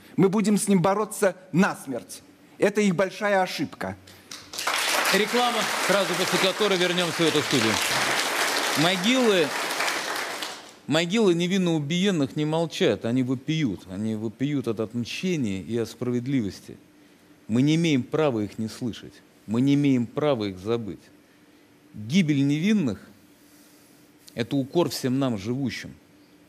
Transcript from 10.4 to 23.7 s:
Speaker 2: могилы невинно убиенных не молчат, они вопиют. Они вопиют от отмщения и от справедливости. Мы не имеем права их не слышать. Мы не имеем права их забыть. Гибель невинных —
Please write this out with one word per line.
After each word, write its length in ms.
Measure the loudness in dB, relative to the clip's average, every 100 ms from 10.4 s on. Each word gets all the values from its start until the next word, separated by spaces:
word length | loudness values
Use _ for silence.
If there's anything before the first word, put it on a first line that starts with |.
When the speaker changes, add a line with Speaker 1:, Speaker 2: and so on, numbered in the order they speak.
| -10 -12 -18 -16 -2
Speaker 2:
могилы 480 | 0 2 4 4
невинно 400 | 4 2 2 2
убиенных 640 | 0 0 0 2 2 0 -2
не 100 | -2
молчат, 580 | 0 -2 0 2 2
они 180 | 0 0
вопиют. 600 | 0 -2 -2 0 0 -2 -8
Они 240 | -6 -4
вопиют 520 | -4 -6 -4 -4 -2 -4
от 120 | -4
отмщения 800 | -4 -6 -6 -6 -2 -2 -2 -4
и 160 | -4 -4
от 140 | -4
справедливости. 880 | -6 -4 -4 -2 -2 -2 -6 -16 -20 -20 _ -20 _ _ -20 -2
Мы 120 | 2
не 140 | 4
имеем 280 | 4 2 2
права 380 | 0 0 0 0
их 180 | -4 -6
не 100 | -8
слышать. 440 | -6 -8 -8 -14 -20 -20 _ -4
Мы 140 | 0
не 140 | 2
имеем 320 | 4 4 2 0
права 400 | -2 0 0 -2
их 120 | -6
забыть. 440 | -4 -4 -4 -12 -16 -20 _ _ _ _ _ _ _
Гибель 540 | -14 0 2 4 2 2
невинных — 520 | 2 2 2 0 -4 -10 -20 -20 _ -20 -20 -20